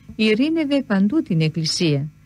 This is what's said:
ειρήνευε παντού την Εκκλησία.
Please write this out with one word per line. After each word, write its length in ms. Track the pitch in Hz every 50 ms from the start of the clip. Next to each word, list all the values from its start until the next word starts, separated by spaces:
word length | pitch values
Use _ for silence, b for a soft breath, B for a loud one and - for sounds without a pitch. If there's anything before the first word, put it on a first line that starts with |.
| B B -
ειρήνευε 680 | - 214 220 214 214 269 320 320 330 311 269 285 277 - -
παντού 340 | 208 190 196 208 285 320
την 200 | - - 185 160
Εκκλησία. 640 | 160 156 156 170 160 156 - - 185 156 143 135 147 156 b b b